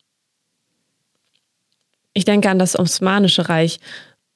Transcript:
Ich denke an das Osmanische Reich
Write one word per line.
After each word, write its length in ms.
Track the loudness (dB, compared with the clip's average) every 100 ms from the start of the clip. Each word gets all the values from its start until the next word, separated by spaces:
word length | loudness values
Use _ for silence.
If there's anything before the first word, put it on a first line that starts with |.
| _ _ _ _ _ _ _ _ _ _ _ _ _ _ _ _ _ _ _ _ _
Ich 100 | -4
denke 240 | 0 2 2
an 100 | 0
das 200 | 0 0
Osmanische 720 | -2 0 0 2 2 2 0
Reich 280 | 0 0 -2 -14 -20 -20 _ _